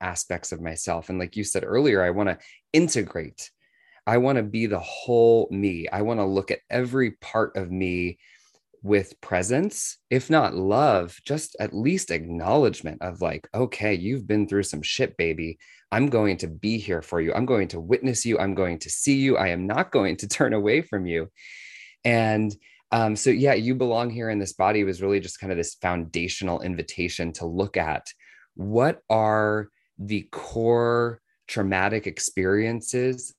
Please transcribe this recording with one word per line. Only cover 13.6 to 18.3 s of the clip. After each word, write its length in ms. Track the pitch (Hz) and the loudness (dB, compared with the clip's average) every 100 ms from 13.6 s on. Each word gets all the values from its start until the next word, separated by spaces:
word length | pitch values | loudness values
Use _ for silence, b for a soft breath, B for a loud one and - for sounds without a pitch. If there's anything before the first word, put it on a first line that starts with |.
| 127 - 107 | -2 -2 -2
you've 340 | 92 98 135 98 | 0 -2 -4 0
been 180 | 107 101 | 0 2
through 180 | 98 | 0
some 180 | 92 76 | -2 -6
shit, 340 | 78 - - - | -6 -2 -2 0
baby. 420 | 85 80 82 - B B B | -2 -2 -6 -10 B B B
I'm 200 | 110 139 | 0 2
going 260 | 117 104 87 | 2 2 0
to 100 | 85 | -4
be 300 | 78 104 113 | -6 -4 -2
here 220 | 101 82 | -2 -6
for 200 | - 87 | -2 -2
you. 120 | 82 | 0
I'm 120 | 101 127 | 0 2
going 240 | 117 90 | 0 0
to 100 | 85 | -6
witness 460 | 85 127 131 117 | 0 0 2 -2
you. 120 | 120 | 0